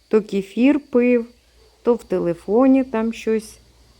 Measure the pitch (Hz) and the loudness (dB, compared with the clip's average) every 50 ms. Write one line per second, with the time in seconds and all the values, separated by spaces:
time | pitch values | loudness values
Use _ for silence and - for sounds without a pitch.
0 | _ _ - 220 202 208 - 202 190 - - 220 247 277 302 294 - _ - 240 | _ _ -2 -2 -2 -2 -6 -6 -6 -6 -2 2 2 2 2 0 -2 _ 0 0
1 | 240 247 247 240 233 233 - _ _ _ _ _ _ _ _ _ - 240 240 233 | 2 2 2 0 -2 -6 -14 _ _ _ _ _ _ _ _ _ -2 -2 -2 -2
2 | - - 185 180 175 170 170 170 - - 196 233 262 269 262 269 262 262 - 220 | -4 -6 -6 -4 -2 -4 -6 -6 -6 -2 0 2 4 4 2 2 0 -2 -4 -4
3 | 220 226 220 - - 220 220 220 220 - - - _ _ _ _ _ _ _ _ | -4 -6 -8 -6 -6 -4 -4 -4 -6 -10 -18 -20 _ _ _ _ _ _ _ _